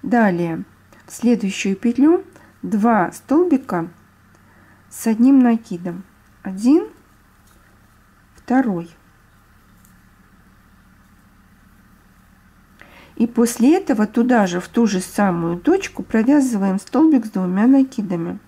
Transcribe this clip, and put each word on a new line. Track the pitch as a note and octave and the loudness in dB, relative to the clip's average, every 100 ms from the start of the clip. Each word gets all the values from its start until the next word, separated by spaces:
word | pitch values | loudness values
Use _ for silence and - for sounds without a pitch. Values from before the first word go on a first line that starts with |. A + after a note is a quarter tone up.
Далее | F#3+ A#3 G#3+ E3+ E3+ E3 G3 _ _ - - | 0 2 2 0 -4 -6 -12 _ _ -20 -20
в | |
следующую | - A#3 A#3+ G3 - G3+ F#3+ | -4 0 0 -2 -4 -4 -2
петлю | A#3 A#3+ D4 F#4 - - - _ | -2 2 2 2 -2 -20 -20 _
два | F3+ G#3 A3+ A3 E3+ | -6 0 2 2 -2
столбика | - - C#4+ F4+ C4+ - F3 E3+ - _ _ _ _ _ _ _ _ _ | -6 -2 0 2 0 -2 -6 -6 -12 _ _ _ _ _ _ _ _ _
с | - A3+ | -8 -4
одним | A3 B3 C#4 | 2 4 4
накидом. | B3 A3+ - F3 F3 F3 - _ _ _ | 4 0 -4 -12 -10 -12 -18 _ _ _
Один, | - F#3+ A#3 D#4+ G#4+ - _ _ _ _ _ _ _ _ _ _ _ _ _ _ | -14 -4 2 2 0 -14 _ _ _ _ _ _ _ _ _ _ _ _ _ _
второй. | - B3 B3+ F3 E3+ - _ _ _ _ _ _ _ _ _ _ _ _ _ _ _ _ _ _ _ _ _ _ _ _ _ _ _ _ _ _ _ _ _ _ _ _ _ _ - - - - | -4 -2 0 -4 -10 -20 _ _ _ _ _ _ _ _ _ _ _ _ _ _ _ _ _ _ _ _ _ _ _ _ _ _ _ _ _ _ _ _ _ _ _ _ _ _ -20 -20 -20 -6
И | A3+ | -4
после | - A#3 - A#3+ F4 | 0 -2 2 4 4
этого | F#4+ A3 G#3+ | 0 -2 0
туда | A#3 B3 B3 F#3+ | 0 2 2 2
же, | F3 | -2
в | - | -4
ту | - A3+ | -2 0
же | F#3+ | 0
самую | - - G3+ E3+ E3 F3 | -4 -2 -2 0 -4 -4
точку, | - F#4+ - - | 0 0 -2 -12
провязываем | - A3+ A3 D4 C4 A3 G3 F#3+ | -4 -2 2 2 2 -2 -2 -4
столбик | - B3+ D#4+ C#4 A3 | -4 2 4 2 0
с | |
двумя | G3 F3+ F#3 A#3 | -6 -2 0 4
накидами. | C4+ C4+ - G3 F3 E3+ F#3+ | 4 2 -4 -6 -6 -6 -10